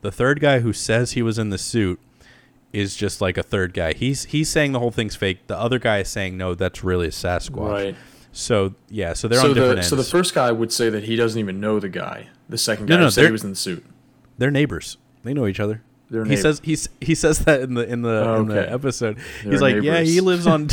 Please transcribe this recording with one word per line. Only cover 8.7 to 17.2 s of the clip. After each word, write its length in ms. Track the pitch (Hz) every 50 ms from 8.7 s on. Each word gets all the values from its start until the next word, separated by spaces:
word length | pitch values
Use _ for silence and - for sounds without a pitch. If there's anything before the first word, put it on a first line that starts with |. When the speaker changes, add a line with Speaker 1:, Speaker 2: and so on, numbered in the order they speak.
| 101 _ _ _
Speaker 1:
yeah, 220 | 104 110 95 85 85
so 140 | - - 113
they're 120 | 117 123
Speaker 2:
So 80 | 131 -
Speaker 1:
on 60 | 135
different 160 | 123 131 127 127
Speaker 2:
the, 20 | 95
Speaker 1:
ends. 100 | 90 87
Speaker 2:
so 80 | -
the 60 | 135 127
first 300 | - - 175 185 180 -
guy 160 | 160 135 120 117
would 200 | 113 117 110 -
say 180 | - 120 113
that 140 | 107 107 101
he 120 | 110 113
doesn't 220 | 113 117 113 110 113
even 200 | 107 98 92 95
know 180 | 101 107 107 107
the 80 | 98 98
guy, 400 | 87 90 87 90 - - - - - _ _ _
the 80 | - 113
second 280 | - - 110 104 110
Speaker 1:
No, 100 | 101 160
Speaker 2:
guy 40 | 175
Speaker 1:
no, 40 | 170
Speaker 2:
who 40 | 139 98
said 80 | 92 139
he 20 |
Speaker 1:
they're, 60 | 170 113
Speaker 2:
was 120 | 107 107
in 60 | 101
the 60 | 95
suit. 300 | - - 95 92 82 - - - _ _ _ _ _ _ _ _
Speaker 1:
they're 140 | - 127 135
neighbors. 480 | 143 135 151 139 - 80 - - - _ _ _ _ _ _
They 80 | 117 139
know 140 | 147 127
each 140 | 101 95 -
other. 220 | 107 104 107 110 - _ _ _ _ _
Speaker 2:
They're 120 | - 113 110
Speaker 1:
He 60 | 110
Speaker 2:
neighbors. 120 | 143 - 190
Speaker 1:
says, 180 | 151 151 147 -
he's, 260 | 151 156 147 - - - _
he 140 | - 123 165
says 240 | -